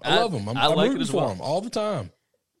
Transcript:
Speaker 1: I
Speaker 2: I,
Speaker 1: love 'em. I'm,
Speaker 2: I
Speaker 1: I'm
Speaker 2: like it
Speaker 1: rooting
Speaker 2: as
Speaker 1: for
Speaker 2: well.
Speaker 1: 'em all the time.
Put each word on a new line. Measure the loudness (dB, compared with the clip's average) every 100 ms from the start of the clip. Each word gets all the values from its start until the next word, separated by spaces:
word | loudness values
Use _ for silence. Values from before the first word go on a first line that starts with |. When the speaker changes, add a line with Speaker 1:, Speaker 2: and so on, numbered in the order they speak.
Speaker 1:
I | 0
Speaker 2:
I, | 2
Speaker 1:
love | 2
'em. | -2 -4
I'm, | 0
Speaker 2:
I | 2
Speaker 1:
I'm | 4
Speaker 2:
like | 2
it |
Speaker 1:
rooting | 2
Speaker 2:
as | -2
Speaker 1:
for | 0
Speaker 2:
well. | 0
Speaker 1:
'em | -2
all | -2 -4
the | -4
time. | -4 -4 -4 -8 -14 _ _ _ _